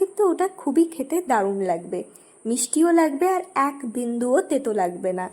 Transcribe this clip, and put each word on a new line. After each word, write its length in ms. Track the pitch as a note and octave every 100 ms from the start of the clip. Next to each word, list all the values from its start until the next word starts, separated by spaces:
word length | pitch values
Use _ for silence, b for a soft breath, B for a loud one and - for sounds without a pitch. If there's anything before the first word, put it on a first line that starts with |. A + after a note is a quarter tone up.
কিন্তু 200 | F#4+ - G4
ওটা 160 | D#4+ F#4 -
খুবই 240 | - C#4+ E4
খেতে 220 | - C4+ E4 F4
দারুণ 280 | A3+ G3 G3 F#3
লাগবে, 300 | E3+ F3 F3+ - b b b A3
মিষ্টিও 420 | B3 - D4+ E4+ E4+
লাগবে, 260 | D#4 C#4 F4+ F#4
আর 60 | F4+ - C#4
এক 80 | C#4+ B3 A3+
বিন্দুও 420 | A#3+ A#3+ B3 C#4 F#4+
তেতো 200 | C#4 A#3+ G#3
লাগবে 300 | F3+ F3 F#3 F#3
না। 80 | F#3